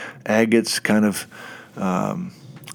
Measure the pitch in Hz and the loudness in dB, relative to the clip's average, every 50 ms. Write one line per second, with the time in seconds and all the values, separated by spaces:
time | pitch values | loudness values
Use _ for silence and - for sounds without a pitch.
0 | - - - - - - 107 110 113 113 113 113 - - - - - - 107 107 | -12 -14 -16 -10 -4 0 2 4 4 6 4 4 4 2 -2 -4 0 2 4 4
1 | 107 104 92 - - - - - - - - - - - - - 98 95 92 92 | 4 2 0 -2 -8 -12 -16 -18 -18 -18 -18 -18 -20 -18 -10 -6 -4 -2 0 0
2 | 101 104 101 87 90 - - - - - - - - - - | -2 -2 -4 -6 -8 -10 -14 -16 -20 -20 -20 -20 -20 -20 -14